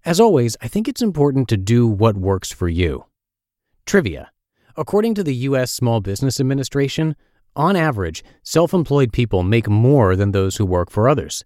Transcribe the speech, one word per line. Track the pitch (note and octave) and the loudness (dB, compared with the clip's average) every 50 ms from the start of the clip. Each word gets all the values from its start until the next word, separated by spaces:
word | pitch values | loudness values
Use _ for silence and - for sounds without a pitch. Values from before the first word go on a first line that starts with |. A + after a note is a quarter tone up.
| _ | _
As | E3 E3+ F#3+ | 0 2 4
always, | A#3 A3 F3 B2+ A#2+ A2+ - - | 4 6 4 4 2 0 -4 -6
I | - A#2 | -10 -6
think | - G#3 A3+ | -4 -4 -4
it's | D4 - - | -4 -4 -2
important | A#3+ G3+ D#3 D3 C#3+ C#3+ C3 C3+ B2 - | -2 -2 0 0 0 2 2 0 0 0
to | A2+ | -2
do | F#2+ F#2 G#2 A#2 A#2+ A#2+ | -2 0 2 2 2 4
what | A2+ G#2 G2 A2 A2+ G#2 | 2 2 2 2 0 0
works | F#2+ F2+ G2 F#2+ F#2 - - | 0 -2 -2 -2 -2 -4 -10
for | - - F#2 F2 | -8 -6 -4 -2
you. | E2 F2+ F2+ D#2 C2 - - _ _ _ _ _ _ _ _ _ _ _ _ _ _ _ _ | 0 0 -2 -2 -2 -6 -12 _ _ _ _ _ _ _ _ _ _ _ _ _ _ _ _
Trivia. | - G3+ G3 C#3 F#2 D2+ - - - _ _ _ _ _ _ _ _ _ | 0 0 2 2 0 -6 -8 -12 -16 _ _ _ _ _ _ _ _ _
According | D#3+ D3 - F#3+ G#3 A3 A#3 G#3+ | -10 -6 -2 -2 0 0 0 -2
to | G#3 F3+ | -2 -2
the | D3 C3 | -4 -4
U | A#2+ C3 C3+ C#3 | -4 -2 -2 -2
S | B2+ B2+ - | -2 -2 -4
Small | - - B2+ A#2 A#2 A2+ | -4 -2 0 0 0 0
Business | F#2 G2 G2+ - C#3 C3 - - | -2 -4 -4 -2 -2 -2 -2 -2
Administration, | C3 C3 C#3 C#3 B2+ - - C#3+ C#3 C3+ - D#3 D#3+ D#3 C#3+ - _ _ _ _ _ _ _ | -2 -2 -2 -4 -4 -4 -2 -2 -2 -2 -2 -2 -2 -2 -4 -6 _ _ _ _ _ _ _
on | C#3 D3+ F#3 G3+ | -2 0 0 2
average, | E3+ D#3+ D#3 A#2+ G2 F2+ D#2+ D#2 - - - _ _ | 0 0 0 -2 -2 -4 -6 -6 -10 -16 -20 _ _
self-employed | _ - - D#3+ E3+ - G3 F3+ C#3+ - C#3+ C#3+ C3+ A2+ | _ -2 0 0 2 2 2 0 0 2 2 2 2 2
people | - B2 A#2 A2 G2+ F2+ | 2 -2 0 0 0 0
make | F2+ F#2+ A#2 A#2 - | 0 2 2 0 2
more | G#2+ G#2 G#2+ A#2+ C3 D3 C3+ G#2+ F#2 F#2 | 2 2 4 4 4 4 4 4 4 4
than | F#2+ G2+ G2+ | 2 0 0
those | F#2+ G2 F#2+ F#2+ - | 0 0 0 -2 -2
who | - G#2 | -2 -2
work | F2+ F2+ F2 F2 - | 0 0 0 -2 -2
for | - G#2+ A2+ C3 | 0 2 2 2
others. | D3+ A2+ D2 D2 - - - | 2 0 -2 -6 -10 -12 -14